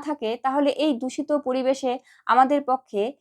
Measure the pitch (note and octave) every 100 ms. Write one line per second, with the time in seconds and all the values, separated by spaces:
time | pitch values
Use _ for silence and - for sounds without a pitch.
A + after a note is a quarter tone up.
0 | C#4+ D4 A3 A#3 C4+ C4+ C#4+ - D#4 A#3+
1 | C4 C#4 D4 D4 C4+ C4 B3+ C4+ C4 B3+
2 | - _ - A#3+ C4 D4 C#4+ B3+ - G#3
3 | A3 -